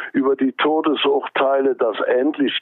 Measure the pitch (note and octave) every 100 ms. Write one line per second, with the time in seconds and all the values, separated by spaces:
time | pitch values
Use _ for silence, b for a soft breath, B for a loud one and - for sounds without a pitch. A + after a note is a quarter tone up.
0 | B C3+ C3+ C3+ C3 - D3+ D#3 D#3 C3
1 | C#3 C#3 - - C3+ C#3 C3+ B2 A#2 G2+
2 | - B2 C#3 D3 C3 -